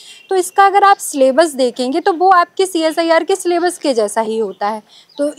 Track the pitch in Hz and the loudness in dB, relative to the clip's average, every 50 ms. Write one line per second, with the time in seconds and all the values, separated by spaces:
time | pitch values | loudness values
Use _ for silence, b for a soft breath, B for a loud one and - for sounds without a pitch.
0 | B B B B B _ 381 370 349 - - - 392 392 370 403 403 392 403 - | B B B B B _ -2 -2 -2 -2 2 2 2 4 4 4 4 4 2 2
1 | - - - 277 262 269 254 294 349 320 277 254 262 247 - - 247 247 277 339 | -2 -8 -2 0 2 2 4 2 0 0 0 -2 -2 -2 -2 -4 -6 -4 -4 -2
2 | 320 403 349 302 359 381 381 349 349 - _ - 381 370 - 330 320 320 311 339 | -2 -2 0 2 2 4 4 4 2 0 _ -4 -4 -2 -2 -2 -2 -2 -2 -2
3 | 339 330 320 330 339 320 392 392 - 349 349 339 339 359 339 - - 302 254 226 | 0 2 2 0 2 0 -4 -4 -2 -2 -2 0 -2 -2 -4 -2 -4 -2 0 0
4 | 214 208 - 226 226 214 220 226 220 190 190 - 208 202 220 214 - b b b | -2 -2 -2 -4 -4 -2 -4 -4 -4 -6 -6 -6 -6 -6 -6 -8 -14 b b b
5 | b b _ - 285 302 294 | b b _ -6 -4 -4 -4